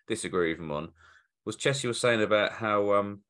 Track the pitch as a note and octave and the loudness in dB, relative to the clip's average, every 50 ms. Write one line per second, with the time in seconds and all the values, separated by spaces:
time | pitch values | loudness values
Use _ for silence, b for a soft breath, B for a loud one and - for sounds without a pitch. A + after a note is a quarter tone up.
0 | b - A2 - - F2 F2+ F2+ E2+ E2 D#2+ E2 E2+ D2+ D2 D2+ E2 E2+ _ b | b -6 -6 -6 -4 -2 0 0 0 0 -2 -4 -6 -6 -6 -6 -6 -8 _ b
1 | b b b b b b b _ - G#2+ G#2+ - - C#3+ C3+ C#3 - A#2+ A2+ - | b b b b b b b _ -10 -10 -8 -2 0 0 0 0 -2 -4 -2 0
2 | - A#2+ A#2 A2 G#2+ F#2+ G#2+ G#2 G2+ - - - A2+ G#2+ G#2 G#2 G#2 G2+ G2+ G2+ | 2 2 4 4 4 4 4 2 2 0 -2 -4 -2 0 0 2 2 4 2 2
3 | G2+ G2+ G2+ G2+ _ | 2 0 -8 -12 _